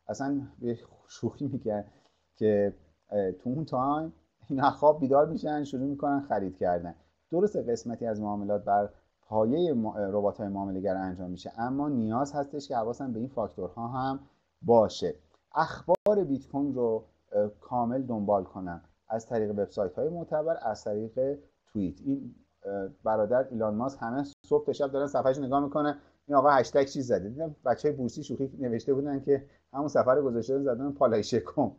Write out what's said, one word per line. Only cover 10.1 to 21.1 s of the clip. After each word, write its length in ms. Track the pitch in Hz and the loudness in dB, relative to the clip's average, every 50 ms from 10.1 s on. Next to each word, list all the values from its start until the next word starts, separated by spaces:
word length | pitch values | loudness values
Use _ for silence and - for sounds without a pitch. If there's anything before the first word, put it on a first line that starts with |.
| 98 104 101 101 95 - 107 98 | 0 2 2 0 0 -2 -4 -4
معامله‌گر 480 | 98 98 98 98 92 92 92 98 92 | -4 -4 -4 -4 -4 -2 -2 -2 -2
انجام 360 | 95 95 92 90 92 92 90 | -2 -4 -6 -6 -8 -8 -10
می‌شه، 200 | 90 87 - - - 113 | -10 -10 -10 -12 -8 -6
اما 320 | 117 127 135 139 147 151 | -6 -4 -2 -2 -2 -2
نیاز 440 | 143 120 110 107 110 123 143 139 151 | -2 0 0 0 0 0 -2 -2 -2
هستش 340 | 143 139 139 - 147 139 - | -4 -6 -6 -6 -10 -8 -4
که 80 | 139 | -4
حواسم 380 | 117 110 117 120 - 139 127 113 | -2 -2 -2 -4 -6 -6 -6 -6
به 60 | 110 | -6
این 80 | 120 120 | -6 -6
فاکتورها 600 | - 120 107 - - - 92 87 - 117 117 120 | -4 -4 -4 -4 -4 -6 -8 -8 -8 -8 -8 -6
هم 320 | 127 127 131 135 139 139 - - _ _ _ _ _ _ | -4 -4 -2 -2 -4 -6 -8 -14 _ _ _ _ _ _
باشه. 540 | - 110 117 113 104 92 - - 90 85 76 - _ _ _ _ _ _ - | 4 6 8 8 8 6 2 -2 -4 -4 -4 -6 _ _ _ _ _ _ -2
اخبار 680 | 147 160 151 - 117 - 165 180 - _ 208 214 202 180 | 0 0 0 -2 -6 0 2 2 2 _ 2 2 2 2
بیت 240 | 139 139 123 - - | 0 -2 -4 -4 -6
کوین 260 | - 139 143 143 123 | -4 -4 -2 -2 0
رو، 300 | 123 120 113 110 110 - - _ _ _ _ | 0 0 2 0 0 -2 -8 _ _ _ _
اه، 180 | - 104 104 104 104 - | 0 0 0 0 -2 -8
کامل 400 | - - 123 123 117 117 127 135 | -10 -4 -2 -2 0 0 0 -2
دنبال 420 | 131 120 117 107 101 101 101 98 92 | -2 -2 -4 -2 2 2 2 2 2
کنم 380 | - - 101 92 87 85 85 - _ _ _ _ - | -2 -8 -10 -8 -8 -10 -10 -14 _ _ _ _ -6
از 160 | 113 113 113 | -6 -6 -4
طریق 240 | - 123 113 110 104 | -4 -2 -2 -2 0
وبسایت‌های 600 | 104 101 98 - - 113 101 90 - 110 131 160 | 0 -2 -2 -2 -2 -2 -4 -2 -2 -2 -4 -4
معتبر، 480 | 175 170 165 - 156 151 151 165 165 - | -4 -6 -6 -4 -2 -2 0 0 -2 -2
از 220 | - 113 107 - - | -2 -4 -6 -4 -6
طریق 540 | 110 104 107 110 113 | -4 -4 -4 -4 -4